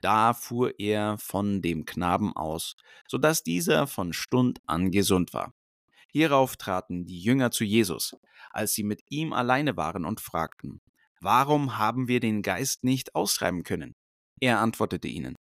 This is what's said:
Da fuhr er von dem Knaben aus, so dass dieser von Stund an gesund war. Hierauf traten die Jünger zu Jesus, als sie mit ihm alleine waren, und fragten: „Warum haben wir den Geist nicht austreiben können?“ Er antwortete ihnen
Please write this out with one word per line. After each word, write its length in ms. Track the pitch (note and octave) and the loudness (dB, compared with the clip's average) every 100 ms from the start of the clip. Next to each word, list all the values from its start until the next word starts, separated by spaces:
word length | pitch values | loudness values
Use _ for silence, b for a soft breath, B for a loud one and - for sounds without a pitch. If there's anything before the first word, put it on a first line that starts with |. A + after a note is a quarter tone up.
Da 320 | F#2 G#2+ A2+ | 2 4 4
fuhr 400 | A#2 - A#2+ B2 - | 2 -4 0 0 0
er 400 | G#2 G#2+ G#2 G#2+ | 0 0 0 -4
von 420 | - G2+ G2+ G2+ | -4 -2 0 0
dem 240 | E2+ D#2 | 0 -2
Knaben 500 | D2 - F2 F#2+ G2+ | -4 -2 0 2 0
aus, 400 | - D#2+ D#2+ - - B B B | -2 -6 -6 -8 -12 B B B
so 120 | - | 0
dass 240 | D3+ D#3 | 2 2
dieser 440 | - F3 E3+ D#3 C#3+ | 0 -2 2 2 2
von 280 | - F2+ | -2 -6
Stund 460 | D#2+ - B2+ B2 - - | -6 0 4 4 0 -4
an 240 | D#2 F#2 | 0 2
gesund 440 | F#2 F#2 F#2 E2+ | 2 4 2 2
war. 180 | A1 G1+ _ _ _ _ b b | -4 -8 _ _ _ _ b b
Hierauf 460 | C#3+ D#3 C#3 B2+ - | 0 4 4 2 0
traten 480 | - F#2 - F2 | -4 -4 -2 -6
die 160 | F2 F2+ | -6 -4
Jünger 300 | F#2+ C3+ B2 | 2 2 2
zu 140 | - | 0
Jesus, 520 | A2 G#2+ G2+ E2 - - _ B B | 2 2 2 0 -6 -8 _ B B
als 220 | - G#2+ | -6 -4
sie 120 | - | -2
mit 180 | G#2 G#2 _ | -2 -4 _
ihm 240 | C#3+ D#3+ | -6 -4
alleine 420 | - A#2+ B2+ D3 F#2+ | -2 0 2 0 -2
waren, 300 | D#2+ F#2 D#2+ | -4 -4 -6
und 160 | A2 | -6
fragten: 580 | - E2+ D#2+ - - - _ _ _ _ | -6 -4 -4 -6 -14 -14 _ _ _ _
„Warum 560 | F2+ A#2 C#3 D3 C#3 A2 | 2 2 4 2 2 0
haben 320 | G#2+ A#2+ B2 | 0 0 0
wir 120 | B2 | 0
den 200 | A#2+ G#2+ | 2 0
Geist 420 | G2 F#2 C3+ - | -2 -2 -2 -2
nicht 320 | B2+ C3 - | 0 0 -2
austreiben 480 | D3+ G3+ - - F2 | -4 -2 0 0 -2
können?“ 300 | E2+ F2+ - - _ _ _ - | -4 -6 -6 -14 _ _ _ -2
Er 200 | C3 A2+ | 0 2
antwortete 480 | A2+ - G#2+ - - | 2 0 -2 -2 -4
ihnen 260 | A#1 C2 B1+ | -6 -8 -12